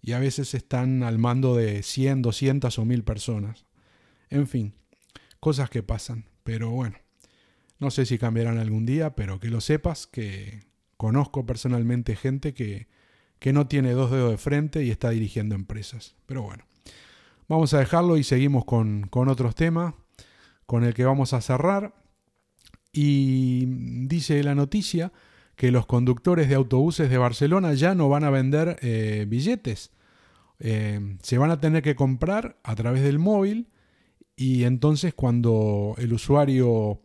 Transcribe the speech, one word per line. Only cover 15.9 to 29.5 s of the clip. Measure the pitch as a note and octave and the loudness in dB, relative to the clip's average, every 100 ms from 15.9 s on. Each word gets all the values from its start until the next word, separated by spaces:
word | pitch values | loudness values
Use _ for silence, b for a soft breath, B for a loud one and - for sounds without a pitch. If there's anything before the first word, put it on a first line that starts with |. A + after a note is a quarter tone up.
| A#2 - _ _ | -16 -20 _ _
Pero | C3 | -10
bueno, | G#2 G2+ _ _ B B B B B B _ | -10 -14 _ _ B B B B B B _
vamos | D#3+ D#3 | 2 4
a | D3 | 4
dejarlo | B2+ E3+ F3 D#3+ | 4 4 4 4
y | |
seguimos | C3+ B2+ C#3 C3+ | 4 2 4 2
con, | - A#2+ A2 G#2 G2+ | 2 2 2 -2 -2
con | B2 C3 | 0 2
otros | B2+ B2 | 2 0
temas, | A2+ E3 E3 F3 - _ b b b b b _ | 0 0 0 -2 -6 _ b b b b b _
con | A#2 | 0
el | A#2+ | 0
que | A#2 | 2
vamos | B2+ C3+ B2+ | 2 2 2
a | B2+ | -2
cerrar. | - B2+ E3+ G3 G#3 _ _ _ _ _ _ _ _ _ _ | 0 0 2 0 -4 _ _ _ _ _ _ _ _ _ _
Y | D3 D3 C#3 C3+ C3 B2+ B2+ B2+ B2+ A#2+ A#2+ C3 | 0 4 4 4 2 2 0 0 -4 -6 -6 -4
dice | E3 - D3 | -4 0 0
la | C#3+ C#3+ | 2 0
noticia | C#3 G#3+ F#3+ E3+ F3 b b b b | 0 -2 -2 -4 -4 b b b b
que | _ B2+ | _ 2
los | B2 A2 | 2 2
conductores | A#2+ B2 B2 - F3 C#3+ | 2 2 2 2 2 4
de | C3+ | 2
autobuses | B2+ B2+ D#3 E3 D3 | 2 2 2 2 0
de | B2+ | 2
Barcelona | B2 A2+ C#3+ F#3 F3+ | 2 2 2 2 2
ya | C#3 E3 | 2 2
no | F#3+ C#3+ | 4 2
van | C#3+ | 2
a | D3 | 2
vender, | C3+ C3 D3+ E3 E3+ | 2 2 2 0 -2
eh, | B2 A2+ A2 G#2+ G#2 | -4 -2 -2 -2 -2
billetes. | A#2 D#3+ | -2 -2